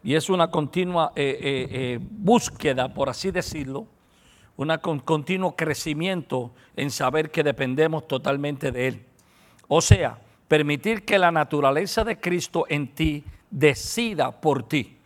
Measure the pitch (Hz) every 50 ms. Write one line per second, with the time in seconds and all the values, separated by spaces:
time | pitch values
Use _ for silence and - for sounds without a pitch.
0 | - - 139 160 151 - 190 180 165 165 170 165 151 139 - 180 185 180 180 170
1 | 160 156 - - 143 139 135 - - 139 139 131 127 131 131 127 131 123 123 117
2 | - - - - - 165 233 240 - - - - - 156 131 127 123 127 - -
3 | 139 135 120 - - 190 180 180 - - - 156 143 131 135 135 220 - _ _
4 | _ _ _ _ _ _ _ _ _ _ _ - 135 156 160 160 - 175 160 139
5 | - - 165 151 143 - 185 190 185 180 139 - 165 156 143 - - 160 151 151
6 | 165 190 190 175 139 _ - 127 120 117 - - - _ _ - 143 143 - -
7 | 147 131 127 156 156 151 - 170 151 147 131 113 139 127 127 135 156 160 160 156
8 | 147 - 139 135 156 - 139 143 143 147 147 135 151 139 120 123 127 131 123 104
9 | - _ _ _ _ _ _ _ _ _ _ _ _ _ 139 160 - - - 190
10 | 165 123 113 - - _ _ _ _ _ 160 151 151 147 147 143 - 208 226 208
11 | 196 - 214 196 180 170 170 156 151 - - 147 143 135 139 151 190 185 - 226
12 | 220 226 214 - - 180 180 175 - - - 170 160 - 151 147 143 123 - -
13 | 160 160 147 147 143 - - - _ _ - 139 135 151 131 - - - - -
14 | 240 226 208 151 135 127 117 - - 156 139 135 113 - - 147 110 - - _
15 | _